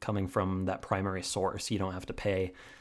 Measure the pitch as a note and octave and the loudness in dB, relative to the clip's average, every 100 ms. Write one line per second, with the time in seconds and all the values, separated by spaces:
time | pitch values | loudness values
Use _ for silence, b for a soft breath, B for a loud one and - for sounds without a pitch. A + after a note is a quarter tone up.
0 | - G#2+ F#2 G#2+ F#2+ F#2+ F#2 F#2 - G2 | -2 0 2 2 2 2 0 -2 0 0
1 | G2 F#2+ - G2+ F#2 G2+ - G#2 F#2+ F#2 | 2 -2 -2 0 0 0 -2 0 0 -2
2 | - F2+ G#2 F#2+ F#2 B B B | -6 -2 2 2 0 B B B